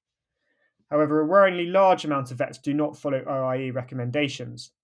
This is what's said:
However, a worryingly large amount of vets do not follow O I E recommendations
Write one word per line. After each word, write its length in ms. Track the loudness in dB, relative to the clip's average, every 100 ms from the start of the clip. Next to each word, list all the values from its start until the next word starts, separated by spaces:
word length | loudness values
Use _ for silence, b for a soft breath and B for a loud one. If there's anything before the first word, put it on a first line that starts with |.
| _ _ _ _ _ _ _ _ -4
However, 320 | 0 2 2
a 40 | 4
worryingly 460 | 6 6 4 0
large 320 | 4 4 4
amount 260 | 0 -4 -4
of 60 | -6
vets 220 | -6 -6
do 160 | -4
not 240 | -2 -2 -4
follow 260 | -4 -4 -4
O 180 | -4
I 140 | -2 -2
E 120 | -4
recommendations 1000 | -6 -6 -6 -4 -2 -2 -4 -12 -14 -18 _